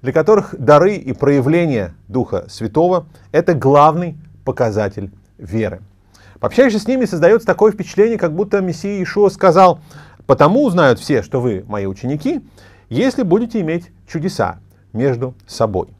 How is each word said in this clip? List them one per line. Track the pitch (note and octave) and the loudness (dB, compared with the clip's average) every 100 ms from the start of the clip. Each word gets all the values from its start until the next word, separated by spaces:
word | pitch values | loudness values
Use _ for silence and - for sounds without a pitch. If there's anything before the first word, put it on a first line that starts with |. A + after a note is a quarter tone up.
для | B2 | 0
которых | C3+ D#3 G#3+ G3 - | 0 2 2 0 -6
дары | B2 D3 F3+ G3+ | 4 6 4 0
и | C3 | -8
проявления | B2 C#3+ C#3+ B2+ E3 E3+ B2 F2+ - _ | -2 0 2 2 0 0 -2 -4 -10 _
Духа | G#2+ A#2+ F#2+ - | -6 -4 -6 -8
Святого — | - A2 A2+ F3 F3+ - - - | -10 -6 0 0 0 -4 -20 -4
это | D3 E3+ | -2 0
главный | D#3+ C3+ C#3+ D3+ D#3+ F3 D3+ - - | 0 2 6 4 2 -6 -10 -20 -14
показатель | - - A#2 G#2 G#2 G#2 F#2+ - _ _ | -10 -2 -2 -2 -4 -6 -14 -16 _ _
веры. | F2+ G#2+ G#2 F#2 - _ _ _ _ - | -10 -6 -6 -8 -18 _ _ _ _ -10
Пообщавшись | - - C4 G#3 | -6 2 2 2
с | G#3+ | -2
ними, | C4 A#3+ | -2 -2
создается | E3+ E3+ A3+ A3+ | 2 2 2 0
такое | E3+ G#3+ | 2 2
впечатление, | G#3 F#3+ - A3 A3+ | 0 -8 0 0 0
как | F3 | -4
будто | D#3 G3+ G3+ | -4 -2 -2
Мессия | F#3+ D#3 G3 G3+ | -2 -6 -8 -6
Иешуа | F3+ - G3+ | -6 0 0
сказал: | G3 F#3+ E3 F#3 - - - - _ - | 2 2 6 4 4 -8 -20 -20 _ -2
«Потому | C3 D3 A3+ | 4 4 4
узнают | C#4+ F3+ D3 A#2 | 0 2 2 2
все, | - C3+ | 0 -2
что | G2+ C3+ | -2 -4
вы | B2 G2 G2 | -2 -4 -6
мои | G#2 G2 | -8 -8
ученики, | F#2+ A#2+ D3 B3+ D#4 - _ - _ _ | -8 -6 -6 -4 -6 -8 _ -20 _ _
если | A#2+ C4 C4 | -2 -2 -2
будете | G#3 F#3 A#3 A3+ | 0 0 0 -4
иметь | D#3+ E3+ E3+ _ _ | -4 -6 -8 _ _
чудеса | E3 D3 - F#2 F2 _ _ _ | -8 -8 -4 -4 -6 _ _ _
между | G#2+ C3+ A#2+ B2+ B2 _ | -4 -2 -2 -8 -12 _
собой». | - A2+ F#2 - | -4 -2 -2 -6